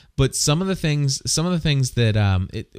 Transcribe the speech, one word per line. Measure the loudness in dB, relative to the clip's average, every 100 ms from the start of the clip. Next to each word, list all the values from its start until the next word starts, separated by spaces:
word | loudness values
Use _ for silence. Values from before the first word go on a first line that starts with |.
| -14 0
but | 0 0
some | 0 0
of | 0
the | -2
things, | 0 0 0 -2 -4
some | -2 0
of |
the | 0
things | 0 0 0
that, | 2 2 2
um, | 2 2 -2
it, | -8 -12